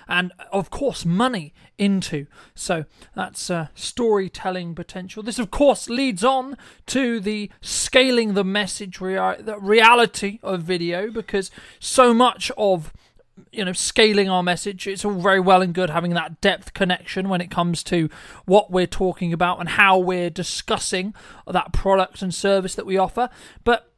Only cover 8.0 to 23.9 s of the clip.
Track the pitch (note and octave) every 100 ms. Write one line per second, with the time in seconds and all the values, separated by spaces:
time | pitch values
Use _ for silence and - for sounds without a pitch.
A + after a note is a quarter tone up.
8 | C4 A#3+ A3 G3 F#3+ G3+ F#3+ - G3+ F3+
9 | F#3 F#3+ F#3 F3+ G#3+ G#3 G3 A3+ A3+ A#3+
10 | A3+ - G3+ A3 - F#3 E3 F3+ E3+ F3
11 | G#3+ A3+ - G3+ F#3 - - - - -
12 | B3 A#3 B3 - - - G#3 F3+ D3+ -
13 | _ _ _ - - - F#3 F3+ - -
14 | G#3+ G3+ F#3+ F#3 F3+ E3+ G#3 F#3+ G3+ G3
15 | G#3 F#3+ F#3+ F#3+ F3+ F#3 F#3 E3+ F3+ E3
16 | F3 E3+ D#3+ D#3+ G3+ F3 - - F#3 F3+
17 | - F#3+ F#3+ F3+ F3 - E3+ E3 - F3
18 | D#3 - - - - G3+ G3+ F3+ F3 -
19 | F#3+ - F3 E3 F3+ - E3 - G3+ F#3+
20 | F3+ F3+ F3 E3 E3+ - - G#3+ - F#3
21 | G3 - - - - F3+ - - G3 F#3+
22 | F#3 - F#3 E3 G3+ G3 F#3 - G3 F#3+
23 | F#3 - B3 - - - - A#3 -